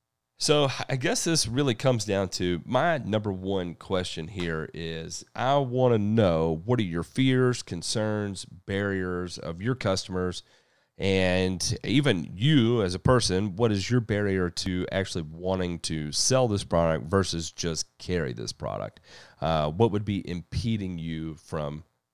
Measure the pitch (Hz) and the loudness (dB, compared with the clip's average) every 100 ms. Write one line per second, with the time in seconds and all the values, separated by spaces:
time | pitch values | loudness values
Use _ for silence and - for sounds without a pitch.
0 | _ _ _ - - 147 139 - - 135 | _ _ _ -2 2 4 4 0 -4 -2
1 | 156 190 175 160 110 123 143 110 135 120 | 0 0 2 0 2 0 0 2 2 2
2 | 104 98 92 - 90 85 - 123 170 151 | 2 0 0 0 0 0 0 0 2 0
3 | 95 107 104 92 95 98 87 80 - 92 | 0 -2 -2 -4 -2 -2 -4 -8 -4 -2
4 | 90 - 78 101 85 80 76 - 82 80 | -2 -6 -8 -6 -4 -4 -6 -8 -8 -8
5 | 82 - - - 123 143 127 127 127 113 | -10 -12 -12 -4 0 2 2 2 4 4
6 | 104 113 98 80 82 80 95 123 95 82 | 4 4 4 4 2 0 0 0 0 -2
7 | 78 - 131 127 127 117 - 87 - 113 | -4 0 2 4 2 0 -6 -8 -4 -2
8 | 107 107 104 95 - 90 - 98 101 95 | -2 -2 -4 -6 -12 -14 -4 -2 0 0
9 | 92 90 90 - 82 85 113 127 101 95 | -2 -4 -6 -8 -10 -6 -4 0 0 0
10 | - 90 90 87 - _ _ _ _ - | -2 -2 -2 -4 -12 _ _ _ _ -4
11 | 98 95 92 92 92 90 - - - 127 | 2 4 4 4 2 0 -2 -4 0 2
12 | 139 92 65 90 135 151 113 120 92 90 | 4 2 -2 0 4 6 4 4 0 2
13 | 127 127 - 92 104 87 117 101 92 123 | 4 4 4 0 0 0 2 2 2 0
14 | 110 104 101 95 87 - 95 90 90 95 | 2 0 0 0 0 -2 -2 -2 -2 -2
15 | 92 90 78 82 90 95 90 85 - 80 | -2 -4 -8 -6 -2 0 -2 -4 -4 -4
16 | 76 - - 131 123 101 - 85 82 78 | -2 0 2 4 2 0 0 2 4 2
17 | 73 98 92 85 78 - 85 78 - _ | 2 2 2 -2 -6 -6 -4 -4 -8 _
18 | - 90 67 58 55 - 60 50 50 - | -4 -2 -2 -6 -10 -8 -8 -6 -8 -12
19 | - - - _ 78 80 76 85 117 101 | -20 -20 -20 _ 0 2 0 2 2 2
20 | 104 98 - 87 - - 113 110 92 87 | -2 -4 -4 -8 -6 -4 -2 -2 -2 -4
21 | 80 80 80 78 - 82 73 76 - _ | -4 -4 -6 -10 -8 -6 -6 -8 -12 _
22 | _ | _